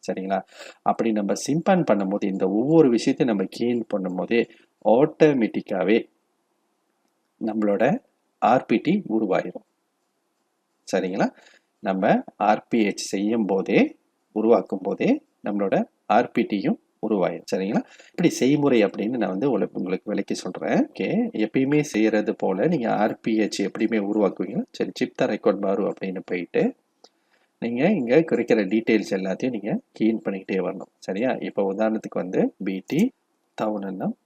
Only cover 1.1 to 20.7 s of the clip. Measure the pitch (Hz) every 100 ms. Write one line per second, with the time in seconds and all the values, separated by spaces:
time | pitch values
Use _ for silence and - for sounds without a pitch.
1.1 | 107 101 101 - 147 165 185 160 104 95
2.1 | 101 101 95 95 101 131 165 143 117 -
3.1 | - 135 104 95 - 117 120 - 104 92
4.1 | 92 90 117 113 - _ _ 104 110 151
5.1 | - 156 135 107 - - 101 87 113 -
6.1 | _ _ _ _ _ _ _ _ _ _
7.1 | _ _ _ 110 107 104 101 117 220 _
8.1 | _ _ _ 104 127 - 117 - 202 180
9.1 | 110 107 92 - - _ _ _ _ _
10.1 | _ _ _ _ _ _ _ - 95 92
11.1 | 98 208 - - _ _ _ 104 95 104
12.1 | 214 - _ 104 107 - 120 104 - -
13.1 | 98 104 117 101 98 92 117 294 - _
14.1 | _ _ 107 107 110 92 101 95 95 165
15.1 | 294 _ _ - 101 98 165 233 _ _
16.1 | 104 123 - 113 101 131 226 _ _ 110
17.1 | 104 87 82 - 98 95 151 - - -
18.1 | - 170 - 123 147 143 123 98 - 104
19.1 | 127 101 95 139 110 101 - 92 92 -
20.1 | 98 - - - - 85